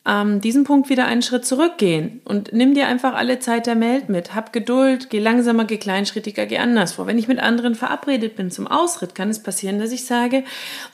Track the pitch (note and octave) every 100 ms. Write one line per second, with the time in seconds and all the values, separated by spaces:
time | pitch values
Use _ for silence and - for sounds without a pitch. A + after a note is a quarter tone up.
0 | - G#3 G#3 G3+ A3 B3 C#4 C#4+ C4+ C4
1 | B3 A#3+ A#3+ B3 B3+ C4 E4+ F4 F#3+ D#3+
2 | D#3+ A#3+ - G3+ G3+ A3+ C4 C#4 C#4 B3
3 | C4 A#3 A#3+ B3+ A#3+ A#3 A#3 A3+ A3+ B3+
4 | G3+ F3+ F3 G#3 A3 A#3+ A3 B3 C4 C4
5 | C4 G#3+ A3 A#3+ A#3+ A3+ A3 G#3+ G3+ F#3+
6 | G3+ A3 G#3+ G#3 G#3 A3 A#3 A#3 F3 -
7 | F#3+ A3+ A3+ B3+ A3 A#3 A#3+ A3+ B3+ C#4+
8 | - C4 A3 A3 F#3 F3+ G3 C#4+ F4 -
9 | F#3 - F#3+ G#3+ - F#3+ F#3+ G3+ A3 B3
10 | - A#3+ A#3+ C4+ C4 - - - -